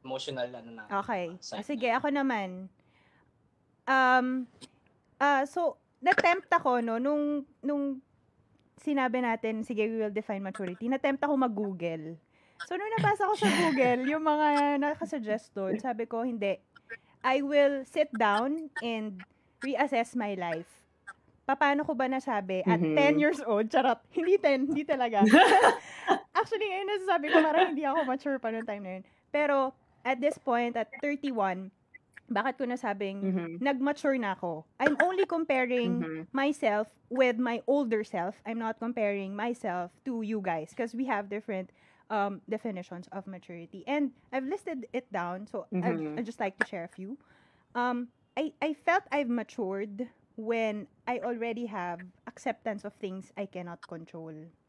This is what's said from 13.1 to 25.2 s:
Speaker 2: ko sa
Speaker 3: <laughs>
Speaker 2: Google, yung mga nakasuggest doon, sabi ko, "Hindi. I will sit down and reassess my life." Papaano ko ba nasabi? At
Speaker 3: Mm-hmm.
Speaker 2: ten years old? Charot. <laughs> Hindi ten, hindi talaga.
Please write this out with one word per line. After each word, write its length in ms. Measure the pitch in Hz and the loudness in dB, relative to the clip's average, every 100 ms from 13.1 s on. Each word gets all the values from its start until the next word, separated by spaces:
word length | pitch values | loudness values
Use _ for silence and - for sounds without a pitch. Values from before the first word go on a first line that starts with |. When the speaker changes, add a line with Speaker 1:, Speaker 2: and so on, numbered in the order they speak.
| 415 392 | 2 0
Speaker 2:
ko 80 | |
sa 160 | 427 415 | 2 2
Speaker 3:
<laughs> 100 | 339 | 4
Speaker 2:
Google, 460 | 339 269 247 247 254 | 2 4 4 2 0
yung 160 | 311 | 0
mga 560 | 311 302 302 285 285 285 | 2 4 4 4 2 2
nakasuggest 720 | 294 302 320 294 214 220 - | 0 -2 -6 -6 -4 -4 -4
doon, 240 | - 190 214 | -6 -2 -2
sabi 300 | 262 226 226 | -4 -4 -4
ko, 160 | 226 | -4
"Hindi. 340 | 247 233 196 185 _ - _ - _ _ | -4 -2 -2 -2 _ -20 _ -20 _ _
I 220 | 262 269 | 2 2
will 420 | 277 285 277 277 | 4 6 6 2
sit 240 | 254 330 294 | -4 0 0
down 600 | 220 220 202 254 311 311 - | 4 4 4 2 -2 -6 -6
and 420 | 233 220 214 185 180 _ _ _ | -4 -4 -6 -10 -16 _ _ _
reassess 540 | 262 240 277 254 233 | -4 0 0 0 0
my 180 | 247 208 | -4 -4
life." 380 | 190 175 165 175 - _ _ - - _ _ | -4 -4 -6 -8 -20 _ _ -20 -20 _ _
Papaano 400 | - 277 294 285 | -4 2 4 4
ko 100 | 302 | 0
ba 140 | 254 262 | 0 0
nasabi? 560 | 262 269 214 190 185 | 0 -2 -4 -2 2
At 160 | 185 170 | 4 4
Speaker 3:
Mm-hmm. 160 | 160 | 4
Speaker 2:
ten 200 | 156 285 302 | 6 6 6
years 240 | 294 302 | 4 2
old? 240 | 240 208 220 | 0 0 4
Charot. 300 | 269 262 226 _ | 2 4 0 _
<laughs> 60 | |
Hindi 240 | - 339 392 | -4 4 4
ten, 260 | 311 269 | 4 2
hindi 220 | 277 294 302 | 0 -2 0
talaga. 400 | 277 240 214 | 0 0 4